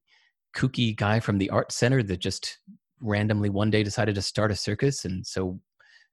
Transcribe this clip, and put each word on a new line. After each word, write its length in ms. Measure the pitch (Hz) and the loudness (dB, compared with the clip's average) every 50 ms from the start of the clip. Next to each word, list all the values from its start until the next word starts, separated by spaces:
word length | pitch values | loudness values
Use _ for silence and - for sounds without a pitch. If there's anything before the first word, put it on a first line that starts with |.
| _ _ _ _ _ _ _ _ _ _ - | _ _ _ _ _ _ _ _ _ _ -4
kooky 400 | - 139 131 - 127 120 113 110 | -2 -2 0 2 0 0 0 0
guy 240 | - 107 104 107 117 | 0 2 2 2 2
from 180 | - - 101 | 2 2 0
the 120 | 98 98 - | 0 0 2
art 220 | 98 117 - - | 0 0 0 -2
center 300 | - - 120 123 135 131 | 0 0 2 4 4 2
that 160 | 107 98 92 | 2 0 -2
just 400 | 90 - 95 - - - - - - _ 190 208 - _ _ _ _ | -2 -2 -4 -4 -4 -8 -10 -12 -14 _ -20 -20 -20 _ _ _ _
randomly 480 | 131 107 101 104 104 107 107 104 104 104 | -4 -2 0 2 2 2 2 2 0 0
one 200 | 98 98 107 110 | 0 0 2 2
day 140 | 104 110 104 | 4 2 2
decided 320 | 104 - - 107 107 101 | 0 0 0 0 0 0
to 60 | 101 | 0
start 300 | 92 - - 107 107 107 | -2 -2 0 0 0 2
a 40 | 101 | 0
circus. 500 | - - 104 104 - 135 143 139 - - | -2 -2 -4 -2 0 0 0 0 -2 -4
And 220 | 90 92 92 95 | -6 -6 -6 -8
so 320 | - - 95 95 92 92 95 - _ _ _ _ _ - _ _ _ | -6 -4 -4 -4 -4 -4 -8 -12 _ _ _ _ _ -20 _ _ _